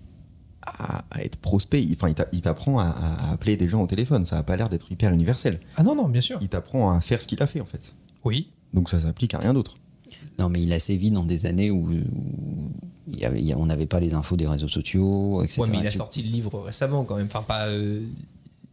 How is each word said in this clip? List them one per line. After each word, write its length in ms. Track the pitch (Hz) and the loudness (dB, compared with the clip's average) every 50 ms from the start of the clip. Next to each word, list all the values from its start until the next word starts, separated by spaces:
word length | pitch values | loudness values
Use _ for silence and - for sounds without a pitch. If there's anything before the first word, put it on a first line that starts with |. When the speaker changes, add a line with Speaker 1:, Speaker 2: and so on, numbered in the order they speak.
| - - - - - - - - - - - - | -20 -20 -20 -20 -20 -20 -20 -20 -20 -20 -20 -18
Speaker 1:
à, 440 | - - - - - - - - - - | -16 -16 -12 -10 -8 -6 -6 -6 -6 -8
à 140 | - - - | -8 -6 -6
être 140 | - - - | -6 -8 -4
prospect. 440 | - - 98 101 - - - 147 113 | -2 2 2 2 2 2 2 2 2
Il, 100 | 78 82 | 2 0
enfin, 140 | - - 85 | 2 2 0
il 40 | 78 | 2
t'a-, 140 | - 85 - | 2 -2 -2
il 100 | - 87 | -2 -2
t'apprend 360 | - 92 78 - - 139 139 123 | 0 0 -2 0 0 0 2 2
à, 60 | 95 | 2
à, 460 | 85 - - 82 80 80 - - - | 2 0 0 -2 -2 -2 -2 -2 -2
à 20 | |
appeler 260 | 160 87 - 107 107 92 | -2 0 0 0 2 2
des 100 | 90 85 | 2 2
gens 140 | 92 110 | 2 2
au 60 | 95 85 | 2 2
téléphone. 380 | 95 92 123 131 147 113 90 | 2 0 2 2 2 2 2
Ça 120 | - - 85 | 2 0 -2
a 60 | 76 | 0
pas 120 | - 92 90 | 0 0 0
l'air 120 | 117 113 | 0 0
d'être 220 | 92 82 - - | -2 -4 -4 -6
hyper 200 | 92 87 - 101 | -2 2 2 4
universel. 480 | 90 82 82 82 123 127 - 120 90 85 - - - - | 6 6 4 4 2 2 0 -2 -2 -2 -6 -10 0 4
Speaker 2:
Ah 40 | 160 | 4
non, 120 | 226 302 | 4 4
non, 120 | 302 247 151 | 4 2 2
bien 140 | 117 123 | 2 2
sûr. 160 | 131 - - 170 | 2 0 0 -4
Speaker 1:
Il 80 | 101 92 | -4 -4
t'apprend 420 | - 90 - - - 131 117 95 | -4 -4 -6 -2 0 2 4 4
à 100 | 90 85 | 4 4
faire 180 | 82 - 120 113 - | 4 2 0 0 0
ce 40 | - | -4
qu'il 140 | - - | 0 0
a 60 | 143 139 | 0 0
fait, 140 | - 156 | 0 -4
en 40 | - | -6
fait. 300 | - - - - - - - - - - _ - | -6 -10 -14 -14 -16 -20 -20 -20 -20 -20 _ -2
Speaker 2:
Oui. 280 | 117 104 135 185 - _ _ _ _ - | 0 0 0 -2 -4 _ _ _ _ 0
Speaker 1:
Donc 160 | 92 87 - | 0 2 4
ça 100 | - 85 | 2 2
s'applique 340 | 80 80 82 - 120 117 - | 2 0 0 0 -2 -2 -2
à 60 | 78 | 0
rien 160 | - 107 131 | 0 2 2
d'autre. 200 | 135 107 - - - - - - _ - - - - - 151 - - | 2 2 -2 -6 -16 -20 -20 -20 _ -20 -20 -20 -20 -20 -14 -4 0
Speaker 3:
Non, 120 | 92 87 | 0 2
mais 120 | 87 85 | 2 2
il 100 | 85 85 | 2 2
a 60 | 85 82 | 2 2
sévi 300 | - - 101 92 92 107 | 2 2 0 2 2 2
dans 140 | 107 95 85 | 2 2 2
des 220 | 85 87 80 - 85 | 2 0 0 0 0
années 240 | 85 90 101 104 | 2 2 2 2
où, 180 | 101 92 82 82 | 2 2 2 0
où 800 | 85 82 80 - - - - - - - - - - - 147 - - - - 175 - - - 170 | 0 0 0 -2 -4 -4 -6 -6 -6 -6 -6 -6 -6 -6 -6 -8 -8 -10 -12 -14 -18 -16 -14 -12
il 60 | 143 - | -8 -4
y 60 | - | -4
avait, 140 | 58 65 53 | -2 -2 0
il 60 | 60 78 | 0 0
y 60 | 69 | 0
a, 40 | 67 | 0
on 80 | 80 | 0
n'avait 220 | 80 80 73 78 73 | 0 0 0 -2 0
pas 120 | - 87 | 0 0
les 140 | 87 85 78 | 0 2 0
infos 240 | 78 76 - 90 87 | 0 0 0 0 0
des 100 | 80 78 | 2 0
réseaux 200 | 76 71 76 73 | 0 -2 -2 -4
sociaux, 720 | - - - - - 95 95 98 98 98 98 101 98 90 90 | -4 -4 -4 0 0 2 2 4 2 2 0 0 0 0 0
et 40 | - | 0
cetera. 180 | - - 120 | 0 0 0
Speaker 2:
Ouais, 60 | 110 | 0
mais 80 | 107 98 98 | 0 0 0
il 40 | 104 | 0
a 40 | |
Speaker 3:
Tu 60 | 101 98 | -2 -2
Speaker 2:
sorti 240 | - - - 147 | -4 -4 -6 -6
le 80 | 117 110 | -4 -4
livre 300 | 113 117 113 104 - 104 | -4 -2 -4 -4 -6 -8
récemment, 420 | 98 95 110 - 139 135 139 143 131 | -8 -6 -4 -2 -2 0 0 -2 -2
quand 120 | 110 101 | -2 -2
même. 100 | 101 101 101 | -4 -4 -4
Enfin, 140 | - 123 113 | -4 -6 -4
pas, 200 | - 110 110 107 107 | -4 -4 -2 -2 -2
euh, 340 | 104 104 104 104 104 107 110 113 - - - - - - - - _ _ - - | 0 0 0 -2 -2 -4 -6 -8 -10 -12 -14 -18 -20 -20 -20 -20 _ _ -20 -20